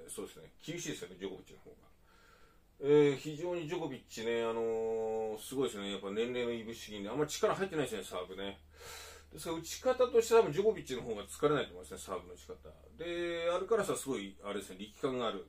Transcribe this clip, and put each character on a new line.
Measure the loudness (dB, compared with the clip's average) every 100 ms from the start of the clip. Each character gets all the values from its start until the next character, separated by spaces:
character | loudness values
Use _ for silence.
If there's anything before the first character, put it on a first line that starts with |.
| -14
ー、 |
そ | -10
う | -10
で |
す | -12
ね。 | -20 -14
厳 | -8 -6
し | -6
い |
で | -8
す |
よ | -10
ね、 | -8
ジ | -8
ョ |
コ | -8
ビ |
ッ | -14
チ |
の | -20
方 | -20
が。 | -20 -20 -20 _ -20 -20 -20 -20 -20 _ -2
え | 8 10 10 6
ー、 |
非 | -2 -4
常 | -2 -2
に | -2
ジ |
ョ | -4
コ | -4
ビ | -8
ッ | -12
チ | -6 0
ね、 | 2
あ | 2
の | 0 0 0 0 0 0 -2 -2 -6
ー、 |
す | -6 -2
ご |
い | 0
で | 0
す |
ね。 | -4
や | -4
っ |
ぱ | -4
年 | -2 0
齢 | 0 -2
の |
い | -2 -6
ぶ | -10
し | -10
銀 | -8
で、 | -4
あ |
ん | -2
ま |
り | -2
力 | 2 0 2
入 | -2
っ |
て | -2
な |
い | -2
で |
す | -4
ね、 |
サ | -6 -6
ー | -8
ブ | -8
ね。 | -8 -10 -16 -20 -16 -14 -16 -18 -18
で | -10
す | -6
か |
ら、 | -6
打 |
ち | -6 -2
方 | 2 4 6
と | 6
し | 8
て | 8
多 |
分 | 8
ジ | 4
ョ |
コ | 4
ビ | 2
ッ | -2
チ | -4
の |
方 | -4
が | -6
疲 | -6 2 4
れ |
な | 4
い | 0
と |
思 | -6
い |
ま | -12
す |
ね、 | -12
サ | -6
ー | -8
ブ | -8
の | -16
打 |
ち | -14
方。 | -16 -16 -20 -18 -8
で、 | -6 -2 -2 0 0
ア | 0
ル | 2
カ | 2
ラ |
ス | 2
は | 0
す | -2
ご | -2
い、 | -4 -8
あ | -6
れ | -6
で | -6
す |
ね、 | -12
力 | -14 -4
感 | -2 0
が | -2
あ |
る、 | -2